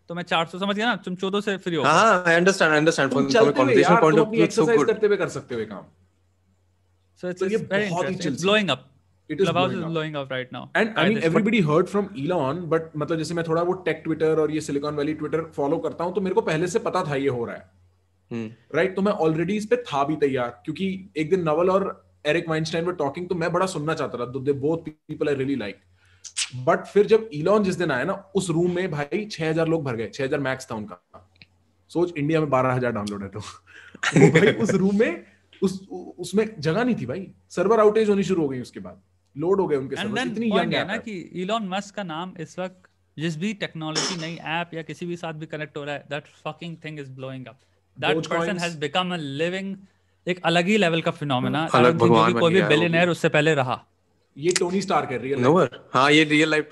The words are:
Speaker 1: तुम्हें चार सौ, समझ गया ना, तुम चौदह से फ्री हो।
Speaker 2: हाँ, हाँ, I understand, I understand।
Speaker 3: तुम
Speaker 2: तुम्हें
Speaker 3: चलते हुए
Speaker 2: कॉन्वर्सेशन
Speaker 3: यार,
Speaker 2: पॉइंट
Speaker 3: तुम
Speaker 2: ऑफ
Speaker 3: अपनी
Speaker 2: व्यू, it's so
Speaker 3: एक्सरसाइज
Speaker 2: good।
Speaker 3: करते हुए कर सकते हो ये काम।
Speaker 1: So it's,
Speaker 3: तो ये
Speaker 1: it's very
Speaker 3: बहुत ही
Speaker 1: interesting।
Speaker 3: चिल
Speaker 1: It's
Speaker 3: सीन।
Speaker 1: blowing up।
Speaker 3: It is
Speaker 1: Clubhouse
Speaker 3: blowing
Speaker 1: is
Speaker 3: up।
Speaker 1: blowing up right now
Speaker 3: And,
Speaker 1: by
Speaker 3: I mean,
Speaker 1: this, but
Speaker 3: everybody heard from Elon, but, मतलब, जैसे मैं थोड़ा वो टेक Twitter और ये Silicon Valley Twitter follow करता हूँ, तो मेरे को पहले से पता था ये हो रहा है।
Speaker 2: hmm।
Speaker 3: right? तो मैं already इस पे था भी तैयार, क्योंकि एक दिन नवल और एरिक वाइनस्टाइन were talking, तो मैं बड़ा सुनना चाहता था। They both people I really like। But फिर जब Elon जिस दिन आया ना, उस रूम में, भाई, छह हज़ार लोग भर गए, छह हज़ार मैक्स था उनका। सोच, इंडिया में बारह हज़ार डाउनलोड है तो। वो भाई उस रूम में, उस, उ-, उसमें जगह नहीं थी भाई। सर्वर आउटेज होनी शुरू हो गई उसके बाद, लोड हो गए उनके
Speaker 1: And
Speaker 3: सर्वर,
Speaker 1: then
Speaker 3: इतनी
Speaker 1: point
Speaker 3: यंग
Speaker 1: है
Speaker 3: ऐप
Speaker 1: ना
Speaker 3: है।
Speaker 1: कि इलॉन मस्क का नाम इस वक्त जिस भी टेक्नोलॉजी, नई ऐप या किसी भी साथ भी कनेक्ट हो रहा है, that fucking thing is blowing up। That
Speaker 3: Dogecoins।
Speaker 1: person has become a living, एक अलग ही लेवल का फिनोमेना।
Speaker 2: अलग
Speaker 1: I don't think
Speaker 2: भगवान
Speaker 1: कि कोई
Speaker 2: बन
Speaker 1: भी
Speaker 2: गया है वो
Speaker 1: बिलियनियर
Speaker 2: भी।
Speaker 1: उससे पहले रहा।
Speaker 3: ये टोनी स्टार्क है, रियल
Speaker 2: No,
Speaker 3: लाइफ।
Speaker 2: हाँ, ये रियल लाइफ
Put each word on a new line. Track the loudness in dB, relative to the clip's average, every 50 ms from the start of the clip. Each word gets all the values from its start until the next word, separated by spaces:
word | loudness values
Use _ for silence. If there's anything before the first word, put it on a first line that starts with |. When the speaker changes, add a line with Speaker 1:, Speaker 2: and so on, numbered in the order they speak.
| _ -12
Speaker 1:
तुम्हें | -10 -10 -4
चार | -2 0 0 0
सौ, | -2 -4 -4
समझ | -4 -2 -2
गया | 0 0
ना, | -2 -2
तुम | -2 -4 -8 -6
चौदह | -4 -4 -2 -2 -2
से | -2 -2 -4
फ्री | -4 -4 -4 -2
हो। | 2 2
Speaker 2:
हाँ, | 4 6
हाँ, | 6 6 6 6 4 4
I | 4
understand, | 4 6 6 4 4 4 4 4
I | 4
understand। | 4 4 4 4 2
Speaker 3:
तुम | 2 2
Speaker 2:
तुम्हें | 2 0 0 2
Speaker 3:
चलते | 4 6 6
हुए | 6 6
Speaker 2:
कॉन्वर्सेशन | 4 4 6 6 6 6 6 6
Speaker 3:
यार, | 6
Speaker 2:
पॉइंट | 6 6 6
Speaker 3:
तुम | 6
Speaker 2:
ऑफ | 4
Speaker 3:
अपनी | 4 4 2
Speaker 2:
व्यू, | 2
it's | 2 4
so | 2 4
Speaker 3:
एक्सरसाइज | 4 4 4
Speaker 2:
good। | 4 2 2
Speaker 3:
करते | 2 2
हुए | 2 2
कर | 2 0 -4
सकते | -4 -8 -10 -8 -8
हो | -8
ये | -6
काम। | -8 -10 -12 -14 -18 _ _ _ _ _ _ _ _ _ _ _ _ _ _ _ _ _ _ _ _ _ _ _ _ _ _
Speaker 1:
So | -10 -10
it's, | -6 -4
Speaker 3:
तो | -2
ये | -2 -2
Speaker 1:
it's | -2 -2 -2
very | -2 -2 -2 0
Speaker 3:
बहुत | -2 -2 -2 -2
ही | -4
Speaker 1:
interesting। | -4 -4
Speaker 3:
चिल | -4 -4
Speaker 1:
It's | -2 0
Speaker 3:
सीन। | 2
Speaker 1:
blowing | 2 2 2 0 -2
up। | -4 -6 _ _ _ _ _ _ _ _ -10 -2
Speaker 3:
It | 0
is | 0 2
Speaker 1:
Clubhouse | 2 2 0 0
Speaker 3:
blowing | -2 -4 -6 -4
Speaker 1:
is | -4
Speaker 3:
up। | -4
Speaker 1:
blowing | -4 -4 -6 -8 -8
up | -6 -6
right | -8 -8 -8 -10 -14
now | -12 -4 0 0 0
Speaker 3:
And, | 0 0
Speaker 1:
by | 0 2
Speaker 3:
I | 2
mean, | 2 2 0
Speaker 1:
this, | 2 2
but |
Speaker 3:
everybody | 2 2 2 2 2 2 4
heard | 4 2 2 2 0
from | -2 -4 -4 -6 -6 -4
Elon, | -2 -2 0 0 -2 -2 -4 -2 -2
but, | -2 -2 -2 -4 -6
मतलब, | -6 -4 -4 -2 -4
जैसे | -4 -4 -4
मैं | -4 -2 -2
थोड़ा | 0 0 0
वो | 0 -2
टेक | -2 -2 -4 -4 -4 -4 -6
Twitter | -2 0 0 2 2 2
और | 2 0
ये | 0 -4
Silicon | -4 -4 -4 -4 -4 -4 -4
Valley | -2 -2 -2 -4
Twitter | -4 -4 -4 -4 -4 -4 -6 -4
follow | -4 -2 0 0 -2
करता | -2 -6 -6 -4 -6
हूँ, | -4 -2
तो | -2
मेरे | -2 0 0
को | 0
पहले | 0 0 0 0 -2
से | -2 -2 -2
पता | -2 0 -2 -2 -2
था | -2 -2
ये | -2 0 -2
हो | -2 -2 -4
रहा | -8 -8
है। | -12 -16 _ _ _ _ _ _ _ _ _ _ _ _ _ -10
Speaker 2:
hmm। | -10 -10 -10 -12 -16 _ _ -2
Speaker 3:
right? | 0 0 0 0
तो | 0 0
मैं | 0 0
already | 2 0 0 0 0 -2 -2
इस | -2 -4 0
पे | 0 0
था | -2 -2 -2 -2 -2 0
भी | 0 0
तैयार, | 0 0 0 0 0 -2 -4 -6 -10 -10
क्योंकि | -10 -6 -4 -4 -4 -4 -6 -10 -10 -8
एक | -6 -2 0
दिन | 0 0
नवल | 0 0 2 2 2 2
और | 2 2 0 -2 -6 -10 _ _ _ _ -2
एरिक | 0 0 0 0 -2
वाइनस्टाइन | -2 -2 -2 -2 -4 -4 -4
were | -4 -4
talking, | -2 -4 -4 -4 -6 -6 -6
तो | -4
मैं | -4 -2 -2 0
बड़ा | 0 0
सुनना | -2 -2 -4 -4 -2 -2
चाहता | -2 -4 -6 -6 -6
था। | -8 -6 -6
They | -4 -2 -2 -2
both | 0 0 -2 -2 -2
people | -4 -10 -16 _ _ -16 -8 -4 -2
I | -2 -2
really | -2 -2 -4 -4
like। | -4 -6 -8 -10 -14 _ _ _ _ _ _ _ _ -20 -14 -10 -8 -8 -8 -8 -4 0
But | 0 0 0 -2
फिर | 0 2 2 4
जब | 6 4 4 2 0
Elon | -6 -4 0 2 2 2 2
जिस | 0 0
दिन | -2 -2 0
आया | 0 0 -2
ना, | -2 -4 -6 -10 -6 -4
उस | -4 -2 0
रूम | 0 0 0 0 0
में, | -2 -4 -4
भाई, | -4 -6 -4 -4 -4 -6 -6
छह | -6 -8 -6 -4 -2
हज़ार | 0 0 0 0
लोग | 0 -2 -2
भर | -4 -6
गए, | -6 -6 -8 -6
छह | -6 -4
हज़ार | -4 -2 -2
मैक्स | -2 -4 -4 -6 -8 -10
था | -10
उनका। | -10 -10 -10 -14 -18 _ _ -20 -20 -20 _ _ _ -20 _ _ _ _ _ _ _ _ _
सोच, | -4 -2 -2 -2 -2 -2
इंडिया | -2 0 2 2
में | 2 2
बारह | 2 2 2 2 0
हज़ार | 0 0 -2 -2
डाउनलोड | -4 -4 -6 -6 -8 -8
है | -10
तो। | -10 -12 -14 -14 -16 -20 _ _ -20 -20 -20 -20 -14 -8 -6 0 6 6
वो | 6 8 8 6
भाई | 6 4 4
उस | 2 0 0
रूम | 2 2 2 2 2 2
में, | 2 0 0 -4 -12 -18 _ _ _ _ -6 -4 -4
उस, | -4 -4 -6 -10 -14 -14
उ-, | -14 -14 -14 -14 -12
उसमें | -10 -4 -2 0 0 0 -4 -4
जगह | -4 -2 0 0 0
नहीं | 0 0
थी | -2 -4
भाई। | -6 -8 -8 -10 -12 -16 _ _ _
सर्वर | -4 -2 2 2 4 6
आउटेज | 6 6 6 4 4 4
होनी | 2 2 2
शुरू | 0 0 0 0
हो | 0
गई | -2 -6
उसके | -8 -10 -12 -14
बाद, | -14 -14 -16 -18 _ _ _ _ _ _ _ -4
लोड | 0 0 2 2
हो | 2
गए | 2 0
उनके | -2 -2 -4 -6
Speaker 1:
And | -6 -4
Speaker 3:
सर्वर, | -4 -4 -2
Speaker 1:
then | -4 -4 -4
Speaker 3:
इतनी | -2 -2
Speaker 1:
point | 0 2 2 2
Speaker 3:
यंग | 0 0
Speaker 1:
है | -2
Speaker 3:
ऐप | -2
Speaker 1:
ना | -4 -6
Speaker 3:
है। | -8
Speaker 1:
कि | -8 -10 -10 -10
इलॉन | -12 -12 -10 -8 -6 -4 -4 -4 -4 -4
मस्क | -6 -6 -8 -8 -10
का | -12 -10
नाम | -8 -8 -8 -10 -10 -10 -12
इस | -14 -12 -10 -10
वक्त | -10 -10 -10 -14 _ _ _ _ _ _ _ -6
जिस | -6 -4 -4 -4
भी | -6 -6 -6
टेक्नोलॉजी, | -6 -8 -10 -8 -8 -8 -6 -4 -4 -4 -4 -6 -6
नई | -8 -10 -10
ऐप | -10 -8 -6 -4 -4 -6 -6 -8
या | -12 -10
किसी | -10 -12 -10 -8
भी | -8 -8
साथ | -8 -8 -10 -10
भी | -10 -12
कनेक्ट | -10 -10 -10 -10 -10 -10
हो | -10 -8
रहा | -8 -8
है, | -10 -8 -10
that | -10 -10 -10
fucking | _ _ _ _ -12 -10 -10 -12 -14 -14 -14 -14
thing | -14 -12 -12 -14
is | -14 -14 -14
blowing | -12 -12 -12 -12 -14
up। | -16 -20 _ _ _ _ _ _ _ _ -2
That | 0 2 2
Speaker 3:
Dogecoins। | 2 0 -2 -2 -2
Speaker 1:
person | 0 0 -2 -2
has | -2 -4
become | -4 -4 -6 -4 -2 -2 -2
a | -2 -4 -6
living, | -6 -6 -4 -4 -2 -2 -2 -4 -6 -8 -10 -12 -14 -20 _ _ _ _ _ _ _ -6
एक | -4 -2 0
अलग | 2 2 4 4
ही | 4 4
लेवल | 4 4 2 2 0
का | 0 -2
फिनोमेना। | -4 -4 -4 -2 0 0 0 0 0 -2
Speaker 2:
अलग | 0 2
Speaker 1:
I | 4
don't | 6 6 6
think | 6 6 6 6
Speaker 2:
भगवान | 6 6 6 4 4
Speaker 1:
कि |
कोई | 4 2
Speaker 2:
बन | 4
Speaker 1:
भी | 4
Speaker 2:
गया | 4 4
है | 4
वो | 4
Speaker 1:
बिलियनियर | 4 4 4 4 4 2
Speaker 2:
भी। | 2
Speaker 1:
उससे | 2 0 0 2
पहले | 2 4 4 4 2
रहा। | 2 0 0 -4 -6 -8 _ _ _ _ _ _ _ _ _ _ -4
Speaker 3:
ये | -2 -2 0
टोनी | 0 0 0 0 -2
स्टार्क | -2 0 0 0 0 -2
है, | -6 -6
रियल | -6 -4 -4 0
Speaker 2:
No, | 2 4 4 4
Speaker 3:
लाइफ। | 2 2 -2 -8 -14 -2 2
Speaker 2:
हाँ, | 4 4 6
ये | 6 6 6
रियल | 4 4 2 4 4
लाइफ | 2 0 -2 -4